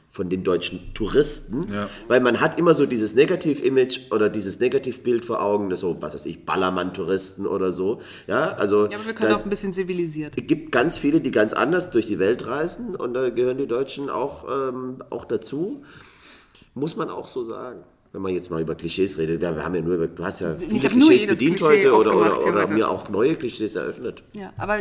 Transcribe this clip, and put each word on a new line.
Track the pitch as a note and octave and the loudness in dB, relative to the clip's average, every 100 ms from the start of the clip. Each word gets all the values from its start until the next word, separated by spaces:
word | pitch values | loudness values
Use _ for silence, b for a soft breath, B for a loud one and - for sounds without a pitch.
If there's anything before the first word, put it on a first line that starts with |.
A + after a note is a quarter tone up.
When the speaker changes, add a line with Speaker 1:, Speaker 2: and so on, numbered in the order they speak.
| _ | _
Speaker 1:
von | - F2+ | -8 -4
den | F#2+ | -2
deutschen | F#2+ E2+ - F2+ - | 0 0 0 -8 -10
Touristen. | - A2 C#3+ D3 - - A#2+ - | -6 0 4 4 2 -2 -8 -6
Speaker 2:
Ja. | G2+ G#2 B - | -6 -6 B 2
Speaker 1:
Weil | B2 | 4
man | B2 A#2 | 4 4
hat | D#3 D#3 | 2 4
immer | E3+ | 4
so | D3 C#3+ | 6 4
dieses | A#2+ G#2+ | 2 2
Negativ-Image | G#2+ D#3 F3+ D#3+ C3 C3 C3 B2+ - - | 4 4 2 0 0 2 4 2 0 -2
oder | G#2 G#2 | 2 2
dieses | A2 F#2+ F#2 | 0 -4 0
Negativbild | B2 C3+ C3 A#2 B2 A#2 | 0 0 -2 -4 0 0
vor | A2+ A2 | 0 -2
Augen, | G2+ G#2 G2 F2 | 2 2 0 -2
so, | F#2 D#2 | -2 -4
was | D2+ | -6
weiß | - D#2+ | -8 -10
ich, | D#2+ | -10
Ballermann-Touristen | - E2+ F#2 F#2 F2+ F#2+ E2+ F#2+ - - G2 | -4 0 0 0 -2 -4 0 0 0 -4 -4
oder | G2 F#2 | 0 0
so. | D#2+ F#2 A#2+ B B - | 0 -2 -2 B B -4
Ja, | G#2+ D#3 | -2 -2
also | - G3+ G#3 G#3 | -2 2 4 2
Speaker 3:
Ja, | G#3 | 0
aber | G#3+ | -8
wir | |
können | A3+ A3 | -2 2
Speaker 1:
das | G#3 | 2
Speaker 3:
auch | G#3 | 0
ein | |
bisschen | G3+ G3 | -4 -2
zivilisiert. | F3+ F3+ F3+ E3+ D3+ D3+ - | -4 -4 -2 -4 -6 -8 -6
Speaker 1:
Es | - | -2
gibt | D3+ - | -2 -2
ganz | - C#3+ - | -2 0 0
viele, | C#3+ D#3 | 2 0
die | C3+ | 2
ganz | A2+ A2 | 2 2
anders | - A#2+ F3+ - | 2 0 0 0
durch | A#2 G#2+ | 0 0
die | F#2+ | 0
Welt | F#2+ A#2 - | 0 0 -2
reisen | C3+ E3 - A#3 F3+ | -4 -4 -6 -8 -6
und | B2 | -6
da | A#2+ B2+ | -2 -2
gehören | A#2 B2 B2+ | 0 0 -2
die | C3+ | -2
Deutschen | A#2 C3+ - C#3 | -2 -4 -6 -6
auch, | F2+ C#3 - - | -4 -4 -6 -6
ähm, | C3 C3+ B2+ B2+ C3 - | -4 -4 -6 -8 -12 -10
auch | A#2+ | -10
dazu. | - A2+ - C#3 F#3+ C#4+ B B B B B B B B B | -4 -4 -4 -4 -6 -8 B B B B B B B B B
Muss | - D3+ D#3+ | -6 -6 -4
man | D#3 | -6
auch | F#2+ A#2 | -8 -10
so | C3+ | -8
sagen. | A2+ G#2 A#2+ G2+ - _ _ | -8 -8 -12 -14 -20 _ _
Wenn | F#2 | -8
man | F#2+ | -4
jetzt | F2+ - | -4 -4
mal | D#2+ | -4
über | D#2+ | -4
Klischees | D2+ E2 F2 F#2+ D#2+ | -4 -4 0 0 0
redet, | D#2+ E2 | -2 0
wir, | F2 D#2 | -2 -2
wir | |
haben | D2+ | -2
ja | F2+ | -2
nur | E2 F2 | 0 0
über, | D#2+ | -2
du | - | -4
hast | F2 - | -6 -4
ja | F2 D#2 | -4 -4
Speaker 3:
Ich | F4 | -4
Speaker 1:
viele | G#3+ | 0
Speaker 3:
hab | - | 2
nur | A#3+ D4+ | 6 8
Speaker 1:
Klischees | F#4 | 8
Speaker 3:
jedes | G#3 F#3+ | 6 2
Speaker 1:
bedient | C#3 F#3 | 2 4
Speaker 3:
Klischee | E3 | 6
Speaker 1:
heute | C#3+ C#3 | 6 8
oder, | A2 G#2+ F#2 | 6 6 6
oder, | - | 4
Speaker 3:
aufgemacht | B1+ | 4
hier | D2 | 2
Speaker 1:
oder | G#2 | 2
Speaker 3:
heute. | F#2+ | 2
Speaker 1:
mir | G#2+ G2+ | 2 0
auch | F#2 - | -2 -4
neue | G2+ B2+ D#3+ | 0 2 2
Klischees | B2 - G#2+ | -4 -4 -4
eröffnet. | F#2+ B1+ - A#2 - - | -4 -6 -6 -10 -12 -14
Speaker 3:
Ja, | - F#3+ - | -14 -14 -8
aber | F#3 G#3 | -4 -4